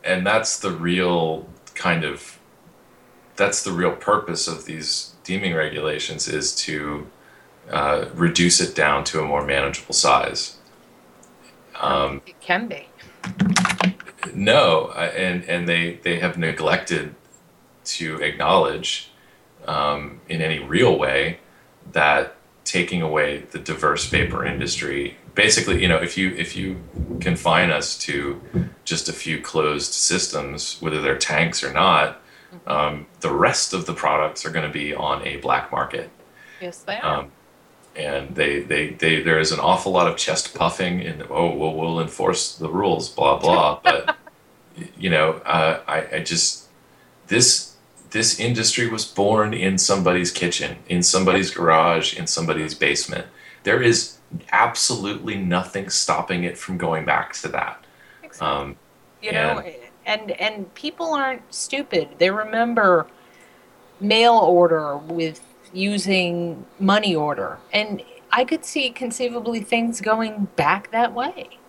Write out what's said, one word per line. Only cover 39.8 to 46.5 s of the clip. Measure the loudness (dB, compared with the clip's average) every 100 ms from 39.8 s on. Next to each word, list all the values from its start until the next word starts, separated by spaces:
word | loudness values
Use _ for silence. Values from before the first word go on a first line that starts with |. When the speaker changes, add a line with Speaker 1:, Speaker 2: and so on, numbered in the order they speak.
| 4
Speaker 1:
lot | 4 4
of | 2
chest | -2 -2 -4
puffing | 0 0 0 -2 -2
and, | -4 -8 -4
"Oh, | 2 2 2
well, | -2
we'll | 0 -2 0
enforce | -2 0 0 0 -4
the | -6 -4
rules," | 0 2 0 -2
blah, | 2 2 4
blah. | 4 6 4 4
Speaker 2:
<laughs> |
Speaker 1:
But, | 2 2 -2 -6 -10 _ _ _ _ -20
y-, | -18 -6
you | 0
know, | 4 2 0 0
uh, | 2 2 0 -2
I, | -4 -4 -6
I |
just, | -4 -2 -2